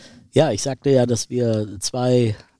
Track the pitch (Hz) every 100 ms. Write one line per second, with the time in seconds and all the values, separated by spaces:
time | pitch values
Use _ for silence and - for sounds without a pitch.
0 | - - _ 131 151 107 139 131 139 131
1 | 120 117 - 123 117 110 107 101 - 127
2 | 127 123 117 104 - _